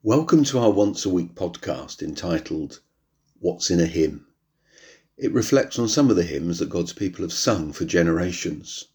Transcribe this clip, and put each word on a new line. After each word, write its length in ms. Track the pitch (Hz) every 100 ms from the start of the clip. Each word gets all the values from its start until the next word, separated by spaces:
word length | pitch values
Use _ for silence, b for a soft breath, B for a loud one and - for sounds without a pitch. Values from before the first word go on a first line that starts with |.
| 107
Welcome 380 | 131 160 160
to 160 | 139 131
our 100 | 117
once 340 | 98 101 -
a 60 | 101
week 240 | 90 85
podcast 680 | - 90 - - 67 - -
entitled 760 | 78 73 87 82 - 78 73 - _ _ _ _ _ _
What's 320 | 90 87 -
in 80 | 87
a 80 | 82
Hymn? 400 | 82 78 71 _ _ _ _ b b b b b -
It 160 | 131
reflects 460 | 120 107 139 - -
on 80 | 117
some 240 | 147 139
of 40 | 92
the 60 |
hymns 380 | 85 73 82 85
that 100 | -
God's 240 | 87 87
people 300 | - 98 87
have 100 | 85
sung 400 | - - 101 76
for 120 | - 85
generations. 1040 | 87 85 82 90 87 85 76 - - -